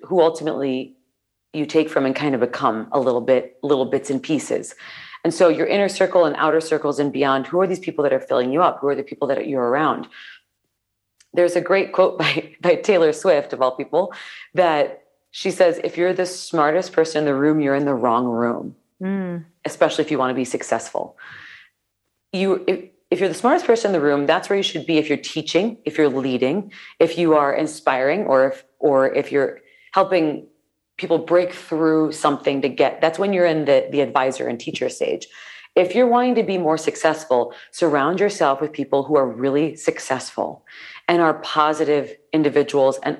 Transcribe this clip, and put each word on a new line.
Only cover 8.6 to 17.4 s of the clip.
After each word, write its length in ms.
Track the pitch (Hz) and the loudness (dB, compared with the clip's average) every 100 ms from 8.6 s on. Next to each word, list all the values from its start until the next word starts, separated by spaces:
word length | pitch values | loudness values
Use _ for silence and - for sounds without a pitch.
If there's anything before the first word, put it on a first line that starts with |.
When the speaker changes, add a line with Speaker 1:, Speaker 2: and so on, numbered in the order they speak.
Speaker 1:
up? 200 | 170 - | 0 0
Who 80 | 139 | -4
are 80 | 139 | -4
the 80 | |
people 240 | 139 - 135 | -6 -6 -4
that 180 | 135 - | -4 -2
you're 220 | 135 120 | -2 0
around? 400 | 135 156 113 - - - - _ _ _ _ _ _ _ _ _ | 0 0 -2 -6 -18 -20 -20 _ _ _ _ _ _ _ _ _
There's 220 | 175 175 | 0 2
a 60 | 175 | 2
great 320 | 165 196 180 | 0 0 0
quote 260 | - 185 - | 2 2 2
<laughs> 40 | |
by, 340 | 151 147 - - | -2 -2 -6 -4
by 140 | 175 | 0
Taylor 380 | 175 175 185 160 | 0 2 4 4
Swift, 400 | 151 147 147 - | 2 2 2 0
of 100 | 123 | -2
all 140 | 131 127 | -2 -2
people, 360 | 139 156 185 - - - - | -4 -2 -2 -6 -18 -20 -10
that 500 | 170 175 151 139 - _ _ _ | 0 2 4 0 -4 _ _ _
she 220 | - 190 | -8 -6
says, 280 | 180 180 202 | 2 2 4
"If 120 | 180 165 | -4 -2
you're 160 | 175 | -2
the 140 | 185 180 | 0 -4
smartest 640 | - - 165 147 165 180 | -6 -6 0 2 2 0
person 280 | - 160 151 | 0 0 2
in 40 | |
the 120 | 151 | 0
room, 240 | 135 | 2